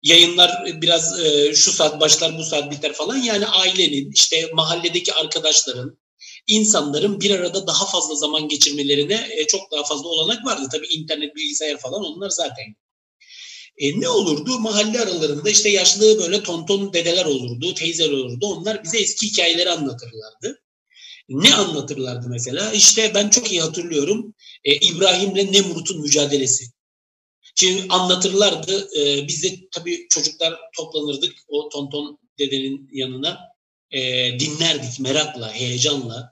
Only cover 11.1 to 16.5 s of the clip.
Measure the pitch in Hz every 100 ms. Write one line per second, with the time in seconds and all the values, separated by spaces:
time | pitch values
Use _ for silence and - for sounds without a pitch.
11.1 | 151 147 147 151 147 156 143 127 190 180
12.1 | 165 196 170 151 120 104 107 _ _ _
13.1 | _ _ - - - - _ 143 175 508
14.1 | 466 180 151 165 254 220 208 214 240 208
15.1 | 175 151 147 185 208 208 196 175 196 214
16.1 | 214 175 202 196